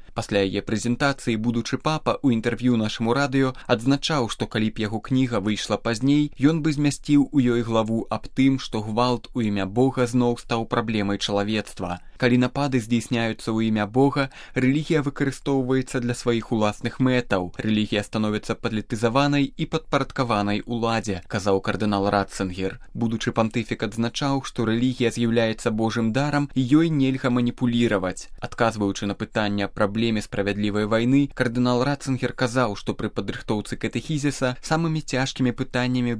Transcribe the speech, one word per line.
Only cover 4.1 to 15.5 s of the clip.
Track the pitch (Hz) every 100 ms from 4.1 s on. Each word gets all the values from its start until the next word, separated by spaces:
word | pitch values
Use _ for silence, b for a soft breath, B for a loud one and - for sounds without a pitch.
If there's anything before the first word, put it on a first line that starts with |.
| 156 113
што | -
калі | 107 110 107 -
б |
яго | 107 110
кніга | - 131 127 113
выйшла | 104 104 - 101
пазней, | 117 113 135 147 147 -
ён | 139 165
бы | 156 143
змясціў | 147 - - 143 139
у | 147
ёй | 123 120
главу | 117 110 110 113 -
аб | 110 -
тым, | - 135 131
што | - 113
гвалт | 107 107 123 120 -
у | 127
імя | 110 101 95
Бога | 110 135 127
зноў | 120 123 120 120
стаў | - 117 113
праблемай | 120 113 110 101 101
чалавецтва. | - 101 101 110 - - 90 87 b -
Калі | 127 123
напады | 127 139 143 127
здзяйсняюцца | 110 120 - 120 113 110 - 110
ў | 113
імя | 110 104
Бога, | 120 139 143 135 B B
рэлігія | 127 127 147 151 156 139
выкарыстоўваецца | - 139 127 -